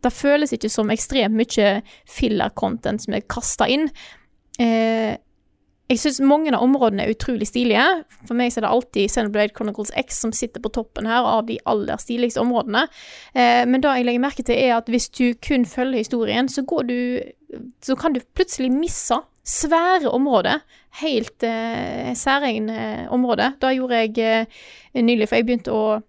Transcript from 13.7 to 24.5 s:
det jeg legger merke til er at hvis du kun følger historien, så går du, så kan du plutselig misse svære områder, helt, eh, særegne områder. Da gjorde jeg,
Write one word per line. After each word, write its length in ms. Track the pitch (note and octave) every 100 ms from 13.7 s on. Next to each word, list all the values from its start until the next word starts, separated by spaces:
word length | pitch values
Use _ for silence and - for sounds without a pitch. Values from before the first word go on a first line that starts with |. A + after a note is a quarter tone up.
| C4
det 140 | C#4+ B3+
jeg 80 |
legger 160 | A#3+ A#3+
merke 240 | C4+ -
til 100 | B3 A#3+
er 140 | C4 A#3
at 100 | A#3
hvis 220 | A#3 -
du 240 | - B3 A#3
kun 240 | - C#4
følger 380 | A3+ - B3+ B3+
historien, 420 | A3+ A#3+ G#3+ A3 C4
så 140 | C4
går 240 | C4+ E4 B3
du, 120 | B3 B3 B3 - - _ A#3 B3 -
så 140 | - C4+
kan 140 | D#4+
du 80 | B3+ - -
plutselig 320 | F4+ - B3+
misse 460 | C4 E4+ - - B3 - _ -
svære 640 | - D4+ E4 F4 F#4 C#4
områder, 480 | B3 C#4 A3+ - D4+ _ _ _ -
helt, 420 | D#4 B3 A3+ _
eh, 680 | A3+ A3+ A3+ A3+ - - -
særegne 960 | B3 - C4+ C#4+ A3 G#3+ A3+ A3 G#3+ -
områder. 460 | B3 B3+ A#3+ B3+ C4+
Da 140 | C4
gjorde 300 | C4 B3+ A#3+
jeg, 140 | A3 A#3 A3+ A3+ A3+